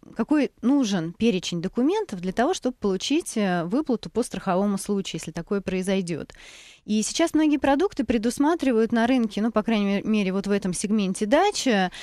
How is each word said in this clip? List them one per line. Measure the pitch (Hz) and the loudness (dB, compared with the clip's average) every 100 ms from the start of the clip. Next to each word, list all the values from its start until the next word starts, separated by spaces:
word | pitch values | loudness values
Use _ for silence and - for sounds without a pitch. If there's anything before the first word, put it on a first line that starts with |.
| - - | -14 -6
какой | - 302 254 - | 0 2 0 -2
нужен | 226 285 220 196 160 | 2 2 2 -2 -4
перечень | - 226 185 - 175 | 0 0 0 -2 -4
документов | 170 - 277 427 392 180 | -4 0 0 0 -2 -6
для | 180 | -6
того, | 208 277 | 0 0
чтобы | 381 - - | 0 -4 -2
получить, | 202 185 - 302 - 220 | -2 -2 0 -2 -2 -2
э, | 196 180 170 | 0 0 0
выплату | 247 311 226 170 | -2 -2 -4 -4
по | 214 | -4
страховому | 254 185 196 180 208 196 | -4 -4 -2 0 0 -2
случаю, | - 202 - 165 | -2 -4 -4 -8
если | - | -10
такое | 170 - 202 | -10 -6 -4
произойдёт. | - 185 185 196 175 151 - - - - - - - | -4 -4 0 -2 -2 -6 -8 -16 -20 -20 -20 -14 -4
И | 214 | -2
сейчас | 202 - 330 | 0 0 0
многие | 302 311 285 | 2 2 2
продукты | 269 277 392 - | 2 2 2 -2
предусматривают | 226 233 233 - 294 339 269 220 226 | -2 0 0 0 2 2 2 2 2
на | 233 233 | 2 2
рынке, | 262 220 - | 2 0 0
ну, | 226 | 0
по | 220 | 0
крайней | 220 220 202 | 0 0 0
ме-, | 202 | 0
мере, | - 214 190 | 0 0 0
вот | 190 196 | -2 0
в | |
этом | 202 196 | 0 -2
сегменте | 170 196 220 190 185 208 | -4 0 0 0 -2 2
дачи, | 285 415 - 269 202 185 - | 4 4 2 2 2 2 -4